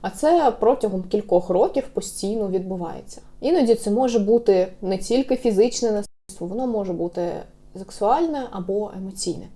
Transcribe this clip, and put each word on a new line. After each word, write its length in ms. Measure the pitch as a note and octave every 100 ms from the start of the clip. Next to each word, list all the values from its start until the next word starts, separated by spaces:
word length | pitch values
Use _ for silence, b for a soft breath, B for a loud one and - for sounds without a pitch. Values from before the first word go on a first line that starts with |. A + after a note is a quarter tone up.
а 80 | F#3+
це 440 | - D4+ E4+ C#4 A3+
протягом 440 | A3 C4+ G#3+ F#3
кількох 460 | F3+ G#3+ - F3+ F3+
років 400 | F3+ F#4 C#4+ -
постійно 560 | - - - G3 A3+ G3
відбувається. 720 | F#3 F#3 F#3 E3 - - - - -
Іноді 340 | C4 F4 A#3
це 160 | A3 G#3
може 280 | G#3+ C4 A#3
бути 480 | G3+ A#3 A#3 F#3+ F#3 -
не 160 | F#3+ F#3+
тільки 380 | G3 A#3+ C4
фізичне 560 | B3+ A#3+ G3 A#3+ - A#3
насильство, 560 | G#3 G3+ _ - - F3
воно 200 | A3 B3+
може 260 | A3 F#3+
бути 380 | E3 F3 F3+ F3 - - _ -
сексуальне 720 | F#3 F#3+ - G#3 C#4 E4 C#4+ A#3+
або 400 | G3 F3+ G3+ G#3+ F#3+
емоційне. 500 | F#3+ - F#3 D#3 -